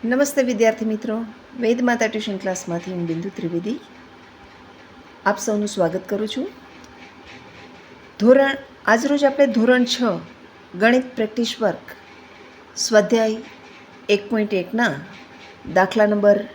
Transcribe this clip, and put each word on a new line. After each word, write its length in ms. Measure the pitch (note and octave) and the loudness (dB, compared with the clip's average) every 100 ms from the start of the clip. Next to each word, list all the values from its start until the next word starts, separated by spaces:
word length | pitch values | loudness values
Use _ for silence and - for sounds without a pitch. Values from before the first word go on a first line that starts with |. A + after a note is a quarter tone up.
નમસ્તે 400 | A#3 B3+ C#4 C#4+ | -2 0 0 2
વિદ્યાર્થી 420 | B3 G#3+ A3+ A3 | 0 2 2 2
મિત્રો, 320 | A3 G#3+ A3+ A3 A3+ - - B3 | -4 -4 -4 -6 -8 -14 -20 -4
વેદ 200 | A#3+ A#3+ | -2 0
માતા 260 | B3 A#3 A3 | 0 0 -2
ટ્યુશન 320 | A3 G#3+ G3 | -2 -6 -6
ક્લાસમાંથી 540 | G3 F#3 - E3+ F3+ | -6 -6 -6 -8 -6
હું 100 | F3+ E3+ | -6 -4
બિંદુ 220 | E3 F#3+ | -4 -6
ત્રિવેદી 460 | - E3+ E3+ F3+ C#4 - - - - - - - - - - - - - - G3 | -8 -6 -4 -6 -8 -10 -20 -20 -20 -20 -20 -20 -20 -20 -20 -20 -20 -20 -6 -4
આપ 120 | G#3 | -2
સૌનું 300 | - G#3 G#3 | -2 -2 -4
સ્વાગત 400 | G#3 E3+ F3+ F#3+ | -2 -2 -2 -6
કરું 200 | G3+ G#3+ | -6 -6
છું. 200 | B3+ F4+ - - - - - - - - - - - - - - - - - | -6 -10 -12 -20 -20 -20 -20 -20 -20 -20 -20 -20 -20 -20 -20 -20 -20 -20 0
ધોરણ, 380 | G#3+ C4+ C#4 C4+ - - - | 6 6 6 0 -10 -8 2
આજરોજ 380 | A3+ C#4 C#4+ | 2 2 2
આપણે 220 | C#4 C#4 C#4 | 2 4 2
ધોરણ 380 | A3+ A#3 B3+ | 4 4 4
છ 140 | A#3+ - B3 E3+ - - - - - | 2 0 -2 -2 -8 -20 -20 -20 -16
ગણિત 320 | F3+ A3 B3+ B3+ - | 0 4 4 0 -6
પ્રેક્ટિસ 360 | G#3+ A#3 A3+ - | -4 -2 -4 -2
વર્ક 340 | G#3+ - - - - - - - - - - - | -2 -2 -12 -20 -20 -20 -20 -20 -20 -20 -20 -8
સ્વાધ્યાય 600 | - G#3+ F#3+ A#3 A3 A3 B3+ - - - - - - | 2 4 4 2 0 -2 -10 -20 -20 -20 -20 -20 -2
એક 160 | G3+ G3+ | -2 0
પોઇન્ટ 240 | A3 G#3 | -4 -2
એકના 400 | G3 F3 A3 A#3+ D3 - - - - - - - | -4 -4 -2 -2 -4 -12 -20 -20 -20 -20 -20 -4
દાખલા 320 | E3 F#3+ A3 G#3 | 0 0 2 2
નંબર 340 | G#3 G#3 G3+ - | 4 4 4 0